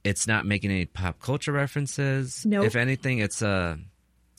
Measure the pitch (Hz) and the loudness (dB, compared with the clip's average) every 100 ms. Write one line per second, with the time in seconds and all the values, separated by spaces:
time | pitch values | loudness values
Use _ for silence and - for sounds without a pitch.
0 | 104 98 - 110 98 101 101 95 87 - | -2 0 2 2 2 0 2 0 -2 -2
1 | 90 - - 139 - 143 139 147 139 - | -4 -2 -4 -2 -2 -2 -2 -2 -4 -2
2 | 139 135 131 - 220 202 110 117 123 131 | -2 0 -4 -2 0 2 2 2 2 0
3 | 135 127 104 - 107 95 87 78 87 - | 0 0 0 0 0 2 0 -4 -10 -20
4 | _ _ _ | _ _ _